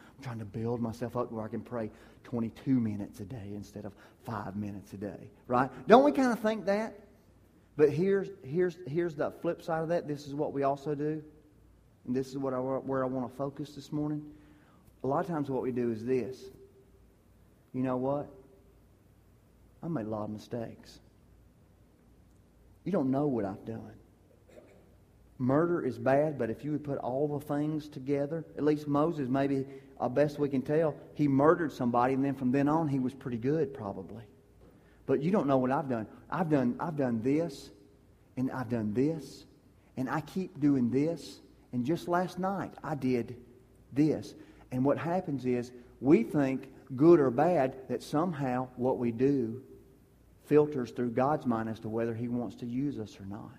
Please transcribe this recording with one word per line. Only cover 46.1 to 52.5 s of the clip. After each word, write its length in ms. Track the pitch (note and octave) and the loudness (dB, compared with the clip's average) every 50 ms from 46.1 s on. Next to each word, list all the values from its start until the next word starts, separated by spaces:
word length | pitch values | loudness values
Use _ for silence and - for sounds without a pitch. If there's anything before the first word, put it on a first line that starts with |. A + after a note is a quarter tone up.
| D#3+ G#3+ A#3 | 8 8 6
think, 480 | - - D3+ C#3 C3 C3+ C3 - - - - - - C3+ | 4 2 2 2 2 0 -2 -6 -10 -16 -20 -14 -10 0
good 240 | A#2+ C#3+ E3+ F3 E3 | 6 10 10 10 10
or 100 | C#3+ C3 | 8 6
bad, 580 | A#2+ B2 D3 F3 F3+ D#3 C3 C3 C3 - - - | 4 4 4 4 4 4 2 2 0 -6 -6 -4
that 120 | B2+ - | -4 -4
somehow 680 | - - - D3 E3 F#3 E3 C3+ C#3+ C3 B2 B2+ B2+ B2+ - - | -4 -2 0 0 0 0 -2 -2 -2 -2 0 -2 -2 -4 -4 -2
what 200 | A#2+ C3 C3 G2+ | 0 0 2 2
we 140 | B2 A#2+ | 0 -2
do 500 | A#2 A2+ B2+ C#3 C#3+ C#3 A#2+ A2 A2+ G2 - - - - - - - - - _ _ _ - - - - - | 0 2 2 2 4 2 0 -2 -4 -8 -12 -16 -20 -20 -20 -20 -20 -20 -20 _ _ _ -20 -20 -20 -20 -2
filters 460 | - D3 D3 D3+ D3 D3+ C#3 A#2+ A2+ | 4 6 6 6 6 2 -4 -6 -4
through 180 | - - B2 A#2+ | -4 -4 -2 0
God's 380 | A2+ B2 B2+ C#3 D#3 D3+ D3 C3 | 2 2 2 2 2 0 0 0
mind 220 | A#2 A2+ A2+ A2+ | 0 0 0 -4
as 100 | A2 G#2+ | -6 -6
to 100 | - A2 | -6 -4
whether 240 | G#2+ A2+ A#2 A#2 A2+ | -2 -2 -2 -2 -2
he 140 | A2 B2 A#2+ | -4 -4 -4
wants 300 | A#2+ B2 A#2+ G2 | -2 -4 -4 -6